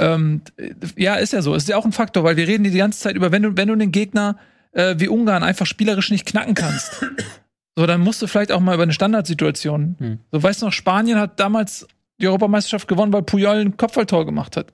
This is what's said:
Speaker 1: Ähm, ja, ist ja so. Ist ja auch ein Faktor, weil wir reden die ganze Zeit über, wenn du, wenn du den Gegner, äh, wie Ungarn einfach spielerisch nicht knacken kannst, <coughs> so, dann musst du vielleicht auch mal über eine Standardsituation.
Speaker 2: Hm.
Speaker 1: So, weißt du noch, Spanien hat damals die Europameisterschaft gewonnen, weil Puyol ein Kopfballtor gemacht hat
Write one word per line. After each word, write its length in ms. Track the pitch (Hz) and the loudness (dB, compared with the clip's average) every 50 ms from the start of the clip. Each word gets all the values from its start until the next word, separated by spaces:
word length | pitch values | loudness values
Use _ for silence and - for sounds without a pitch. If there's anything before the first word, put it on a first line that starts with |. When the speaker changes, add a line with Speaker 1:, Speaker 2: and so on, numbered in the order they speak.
Speaker 1:
Ähm, 420 | 160 160 165 160 160 151 151 151 - - _ - - - - - - 170 - | 0 0 2 2 2 0 0 -2 -6 -12 _ -14 -14 -14 -12 -12 -12 -12 -4
ja, 180 | - 180 190 208 | -2 0 0 0
ist 180 | 190 202 - | 0 -2 -2
ja 80 | - 196 | -2 -2
so. 120 | 160 143 156 | 0 0 0
Ist 120 | 156 143 185 | 0 0 0
ja 80 | 202 208 | 0 0
auch 60 | - | 0
ein 60 | 226 | 0
Faktor, 320 | 190 - 226 196 - 185 160 | 0 -2 -4 0 0 2 2
weil 120 | 165 165 | 2 2
wir 100 | 156 165 | 2 2
reden 180 | 165 214 220 208 | 0 2 0 0
die 60 | 196 | 2
ganze 280 | 180 185 196 214 208 - | 2 2 2 2 0 -2
Zeit 160 | - 208 185 | -6 -6 -2
über, 160 | 190 180 175 | 0 0 2
wenn 100 | 170 208 | 2 2
du, 140 | 208 214 190 | 2 0 0
wenn 120 | 190 196 208 | 0 0 2
du 80 | 220 | 2
den 140 | 214 214 196 | 2 0 2
Gegner, 440 | 156 202 214 202 - 208 208 202 208 - - _ _ _ _ _ | 0 0 -2 0 -2 0 0 0 -2 -6 -10 _ _ _ _ _
äh, 220 | _ - 180 185 180 156 | _ 0 0 0 2 0
wie 100 | 190 190 | 0 0
Ungarn 340 | 214 226 240 214 196 175 | 2 2 2 2 2 2
einfach 220 | 160 - 190 - 196 | 0 0 0 -2 -2
spielerisch 440 | - - - 214 214 208 190 190 - | -4 -2 -2 0 0 0 0 0 0
nicht 160 | 208 185 - | -2 -2 -2
knacken 280 | - - 214 - 240 208 | -2 -4 -4 -2 0 -2
kannst, 520 | - 170 151 147 135 - - - - 269 262 277 - - 104 - - | 0 0 -2 -4 -4 -8 -10 -10 -10 -10 -8 -8 -10 -10 -10 -14 -20
<coughs> 360 | _ _ _ _ _ _ _ | _ _ _ _ _ _ _
so, 100 | 165 165 | 0 0
dann 160 | 165 175 175 | 2 2 2
musst 180 | 175 202 220 - | 2 2 0 -2
du 60 | 220 | -6
vielleicht 260 | 185 - 208 208 - | -2 0 0 0 2
auch 80 | - 180 | 2 2
mal 140 | 180 185 180 | 2 2 2
über 80 | 165 | 2
eine 100 | 170 165 | 2 2
Standardsituation. 1040 | 151 - 190 202 220 214 165 165 170 147 156 151 143 - - 151 147 151 147 165 175 - | 2 2 2 2 2 0 0 -2 -2 0 0 -2 -2 -2 -4 -4 -2 -2 -2 -4 -4 -6
Speaker 2:
Hm. 200 | 135 113 110 110 - _ | -6 -6 -6 -8 -10 _
Speaker 1:
So, 120 | - 151 | -4 0
weißt 180 | 151 190 202 - | 0 0 0 0
du 60 | 226 | -4
noch, 60 | 202 - | -4 -4
Spanien 440 | - - 185 185 202 226 233 233 214 | -2 0 2 2 2 2 2 2 2
hat 220 | 208 196 - - | 0 -2 -2 -2
damals 460 | 196 202 214 220 208 - - - - _ _ _ _ _ _ _ | 0 0 2 0 0 -2 -6 -12 -16 _ _ _ _ _ _ _
die 80 | - 190 | 0 0
Europameisterschaft 580 | 190 190 214 202 208 208 196 - - 196 - | 2 2 2 2 2 0 0 -2 -6 -6 -2
gewonnen, 260 | - 190 175 214 208 | -2 0 2 2 2
weil 100 | 202 208 175 | 2 0 0
Puyol 320 | - - 202 196 202 208 | 0 0 2 4 4 2
ein 200 | 214 214 202 202 | 2 2 0 0
Kopfballtor 480 | - 233 220 - - 220 - 196 170 160 | 0 -2 0 0 -2 0 2 0 0 0
gemacht 320 | 151 151 147 139 - - | 0 -4 -6 -6 -6 -8
hat 160 | - - - | -8 -8 -8